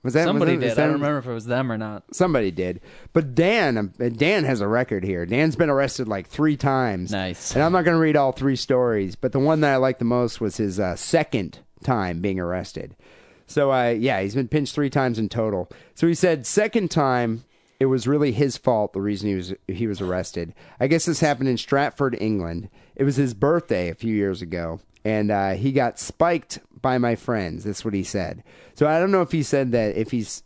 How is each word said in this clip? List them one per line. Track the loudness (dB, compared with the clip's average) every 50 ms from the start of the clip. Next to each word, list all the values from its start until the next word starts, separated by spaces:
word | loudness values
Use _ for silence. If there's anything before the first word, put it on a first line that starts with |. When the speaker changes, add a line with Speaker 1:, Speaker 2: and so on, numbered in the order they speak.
Speaker 1:
Was | -6 0 0
that, | 2
was | 2
Speaker 2:
Somebody | 2 2 2 2 2 2
Speaker 1:
that, | 2 0
was | 0 2
Speaker 2:
did. | 2
I | 2
don't | 2 2
Speaker 1:
that | 0
Speaker 2:
remember | 0 0 -2 -2
if | -4
it | -6 -8
was | -8 -4
them | -2 -2 0 0 -2
or | -2
not. | -4 -6 -8 -8 -12 _ _ -2
Speaker 1:
Somebody | 0 2 2 4 2 2 0
did. | 0 -2 -4 -4 -4 -6 -10 -18 -20 -20 -20 0
But | 0 0 0 2 2
Dan, | 4 4 4 4 2 2 2 2
um, | 0 -2 -4 -4
Dan | -4 -4 -4 0 2 2 2 4 2 2
has | 0 0 0
a | 0
record | 0 2 0 0 0 -2 -2 -2
here. | -2 -2 -2 -2
Dan's | 0 0 2 2 2 2
been | 2 2 2
arrested, | 2 2 0 0 -2 -6 -4
like, | -4 -4 -6 -6
three | -8 -2 0 0 0 2
times. | 0 0 0 2 2 0 0 -2 -4 -4 -4
Speaker 2:
Nice. | -4 -4 -4 -4 -6 -8 -10 -2 0
Speaker 1:
And | 2 2
I'm | 4 2
not | 4 4
gonna | 4 4 4
read | 4 4 4
all | 4 2 2
three | 0 0 0 0 0
stories, | 0 0 0 2 2 4 2 2 0 0 -2 -4
but | -4 -6 -2 0
the | 2
one | 2 2 2 4
that | 4 2 4
I |
liked | 2 2 0 0 0
the | 0
most | 0 2 2 0 0 -2 -4
was | -4 -4 -2
his, | -2 -4 -2 -2 -2
uh, | -2 -2 -2
second | -4 -2 2 2 2 2 2 -2 -4 -4 -6 -10 -16 _ _ _ -8 -2
time | 0 0 0 0 0 -2 -2
being | -2 -2 -2 -2
arrested. | -2 -2 -4 -4 -6 -8 -12 -12 -12 -14 -16 _ _ -20 -20 -20 -20 -20 -20 _ _
So, | -4 0 0 2 4 2
uh, | 2 2 2
yeah, | 2 2 2 0 0 0
he's | -2 -2 -2
been | -2 -2
pinched | 0 0 -2 -2 -2 -2
three | -2 -2 0
times | 2 0 0 0 0 -2
in | -2
total. | -2 -2 -2 -2 0 -2 -2 -4 _ -12 -20 -20 _ _
So | 0 2
he | 2 2
said, | 4 2 2 2 0 -2
"Second | -2 0 0 0 2 0 -2 -2 0
time, | 0 2 2 2 2 2 0 -2 -2 -6 -8 _ _ _ _ _ _ _
it | 2
was | 2 2 2 2
really | 0 2 2 2 0
his | 2 2 0 0 0
fault, | 0 _ 2 2 2 0 -2 -2
the | -4
reason | -2 -2 -2 -2 -2
he | -2 -2
was, | -2 -4 -8 -10 -12 _
he | -10 -4 -4 -2
was | -4 -2 -4
arrested. | -4 -2 -2 -2 -4 -6 -6 -8 -8 -8 -12 -20 -20 -20 -4 -2
I | 0
guess | 2 2 0 0
this | -2 0 2
happened | 2 0 2 0 0 0
in | 0
Stratford, | -2 0 0 0 2 2 0 -2 -2 -2 -2 -2 -2
England. | -2 -2 -2 -2 -4 -4 -6 -8 -10 -12 _ -20 _ _ _
It | 0 0
was | 0 2
his | 2 0 0 0
birthday | 0 2 2 2 2 0 0 -2 -2 0 -4
a | -6
few | _ -4 -2 0
years | 0 0 0 -2 -4
ago, | -8 -8 -6 -6 -6 -6 -8 -10 _ _ _ _ _
and, | -2 0 0 0 0
uh, | 0 0 0 -2 -2
he | -2 -2 0
got | 2 2 0 0 -4 -6
spiked | -12 -12 -2 _ 0 2 2 -2 -4 _ -16 -16 _ _ _ -4
by | -2 0 0 2
my | 2 0 0
friends." | -2 -2 -4 -2 -2 -2 -4 -8 -8 -8
That's | -8 -8 -6 -6
what | -4 -4
he | -4 -4
said. | -4 -4 -4 -4 -4 -8 -12 -16 -20 -20 -20 -20 -20 _
So | 0 2
I | 2 2 2
don't | 2 2
know | 2 2 2
if | 0
he | 0 -4 -2
said | 0 0 0 2 2
that, | 0 0 0 0 0
if | -2 -4 -2
he's | -2 -4 -4 -6 -10 -14 -16